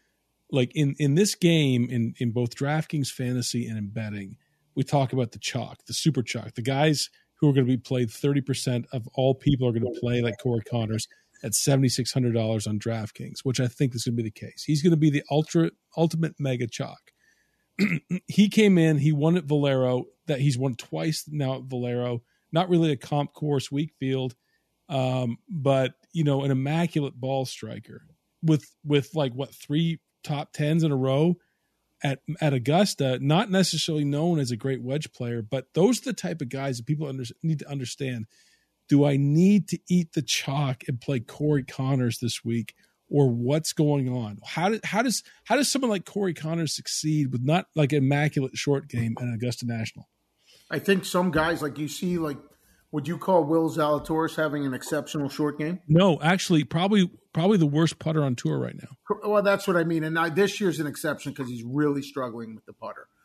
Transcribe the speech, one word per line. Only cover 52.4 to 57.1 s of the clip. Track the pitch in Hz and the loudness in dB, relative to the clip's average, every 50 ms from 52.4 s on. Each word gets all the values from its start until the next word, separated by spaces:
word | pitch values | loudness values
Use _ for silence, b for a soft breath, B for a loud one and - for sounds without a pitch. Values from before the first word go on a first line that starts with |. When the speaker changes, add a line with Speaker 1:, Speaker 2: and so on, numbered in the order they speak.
| - - b b b b b b b b - | -14 -20 b b b b b b b b -6
Speaker 2:
would | 151 135 | -6 -4
you | - 170 143 | -4 -6 -4
call | - - 190 175 156 | 0 4 4 4 4
Will | 143 160 165 165 156 | 4 4 2 2 2
Zalatoris | 127 160 151 147 151 143 143 - 160 160 160 156 - | 0 0 2 2 2 0 0 -2 0 0 0 0 0
having | - 156 151 139 147 143 | -2 -2 -2 0 -2 -2
an | 139 127 | -4 -4
exceptional | 123 - - 160 147 143 - - 156 143 131 | -6 -6 -4 -4 -4 -4 -4 -4 -4 -4 -4
short | - - 151 147 143 147 | -2 -2 -2 -2 -2 -2
game? | 151 156 180 185 _ | -4 -6 -6 -4 _
Speaker 1:
No, | - 151 165 196 196 156 - 143 | 4 6 6 6 6 4 2 2
actually, | 160 185 190 - - 180 151 - | 2 2 2 2 2 2 2 2
probably, | - - 160 180 196 220 202 180 170 | 2 0 0 2 4 4 4 4 2